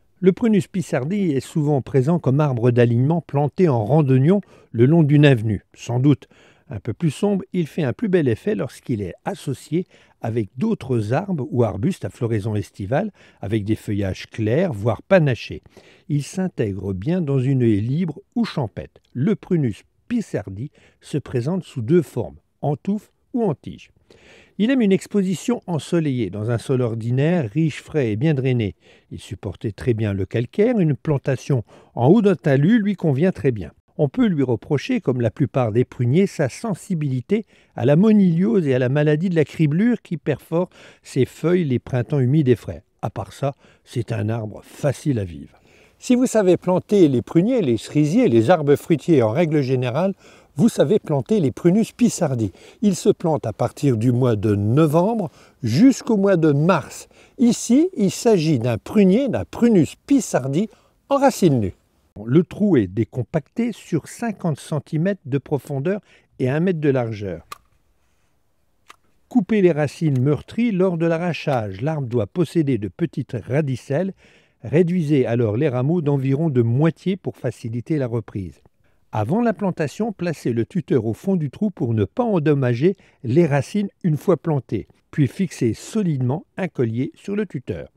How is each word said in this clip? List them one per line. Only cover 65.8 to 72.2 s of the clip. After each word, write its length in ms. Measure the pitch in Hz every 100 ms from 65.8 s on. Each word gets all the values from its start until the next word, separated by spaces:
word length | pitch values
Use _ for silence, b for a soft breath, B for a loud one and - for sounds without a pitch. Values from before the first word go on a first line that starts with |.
| 147 202 b b b -
et 140 | 127
un 80 | 147
mètre 220 | 185 170
de 80 | 147
largeur. 580 | 131 117 107 101 80 - - _ _ _ _ _ _ _ _ _ _ _ _ _ _ _ _ _
Coupez 340 | 254 185 214
les 80 | 180
racines 500 | 151 143 - 160 131
meurtries 500 | 131 147 - - 240
lors 280 | 185 190 170
de 80 | 170
l'arrachage. 760 | 165 180 156 - 131 107 92
L'arbre 260 | 139 156 127
doit 200 | 117